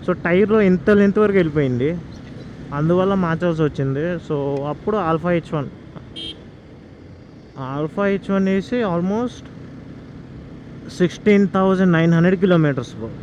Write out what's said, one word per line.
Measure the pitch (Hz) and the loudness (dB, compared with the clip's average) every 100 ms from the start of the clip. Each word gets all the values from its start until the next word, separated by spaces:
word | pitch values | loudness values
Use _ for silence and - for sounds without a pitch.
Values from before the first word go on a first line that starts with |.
| - | -2
So, | |
టైర్లో | 170 170 180 208 220 | -4 2 2 4 4
ఇంత | 196 180 208 | 4 4 4
లెంత్ | 208 202 202 | 6 6 4
వరకు | 214 196 | 4 4
వెళ్ళిపోయింది, | 165 151 139 123 139 170 156 - - - - - - | 2 2 0 2 0 -2 -8 -16 -16 -16 -16 -16 -10
అందువల్ల | 143 156 180 185 | -4 2 2 2
మార్చాల్సి | 196 175 160 175 160 | 2 0 0 0 0
వచ్చింది. | 156 127 135 135 | 0 0 -4 -2
So, | 165 170 - 151 139 143 | -4 -6 -4 -4 -2 -4
అప్పుడు | 143 143 - 214 | -4 -6 -2 -2
Alpha | 170 160 170 | 0 0 2
హెచ్ | 175 - | 0 0
వన్, | 160 131 - - - - - - - - - - - - - - - - - - - 131 139 | -6 -6 -10 -18 -18 -16 -14 -14 -16 -18 -20 -20 -20 -20 -20 -20 -20 -20 -20 -20 -12 -8 -6
Alpha | 151 170 | -6 -2
హెచ్ | 202 196 - | -2 -2 -2
వన్ | 196 190 | 0 2
వేసి | 190 185 247 | 0 -2 -2
almost | 220 170 180 208 247 - - - - - - - - - - - - - - - - - | 0 0 0 -2 -4 -6 -18 -18 -18 -18 -18 -18 -18 -18 -18 -18 -16 -18 -18 -16 -16 -2
సిక్స్టీన్ | 175 - - 202 202 | -2 0 4 4 4
థౌజండ్ | 190 190 185 185 | 2 2 4 4
నైన్ | 165 165 | 4 4
హండ్రెడ్ | 170 170 185 | 4 4 4
కిలోమీటర్స్ | 190 175 151 135 117 113 | 4 4 4 0 -6 -10
బ్రో. | 113 98 | -12 -12